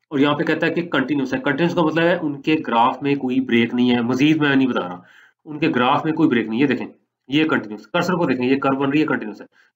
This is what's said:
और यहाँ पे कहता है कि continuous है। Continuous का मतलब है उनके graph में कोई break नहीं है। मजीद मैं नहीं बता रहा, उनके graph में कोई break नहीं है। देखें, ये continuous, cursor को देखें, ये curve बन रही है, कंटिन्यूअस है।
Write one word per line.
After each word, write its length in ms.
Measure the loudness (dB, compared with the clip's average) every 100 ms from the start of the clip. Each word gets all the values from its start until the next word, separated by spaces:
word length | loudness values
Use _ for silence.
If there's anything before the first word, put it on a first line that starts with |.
| _
और 80 | 0
यहाँ 160 | 2 2
पे 80 |
कहता 240 | -2 0 0
है 60 |
कि 80 | -2 -2
continuous 440 | -2 0 -2 -2
है। 60 | -4
Continuous 320 | -2 0 0 2
का 80 |
मतलब 200 | 0 2
है 140 | 2 0
उनके 360 | -2 -6 -2 -2
graph 400 | 0 2 2 0
में 120 | -2 -2
कोई 220 | 0 -2
break 320 | 2 2 2
नहीं 160 | 2 2
है। 120 | 2
मजीद 380 | 0 2 2 4
मैं 140 | 4 2
नहीं 120 | 2
बता 120 | 0
रहा, 220 | -4 -10 -16 -20 -20 _ -16
उनके 220 | -4 -2
graph 360 | 0 2 0 -2
में 80 |
कोई 140 | 0 2
break 200 | 2 0
नहीं 120 | 0
है। 60 | 0
देखें, 200 | 0 -6 -16 _ _ _
ये 140 | -2 0
continuous, 400 | -2 -4 -14 -6
cursor 280 | -4 -2 -2
को 100 | 0
देखें, 180 | 0 0
ये 100 | 0
curve 200 | 0 -2
बन 140 | 0
रही 100 | 0
है, 60 | 0
कंटिन्यूअस 340 | -2 -6 -14
है। 60 | -18 _ _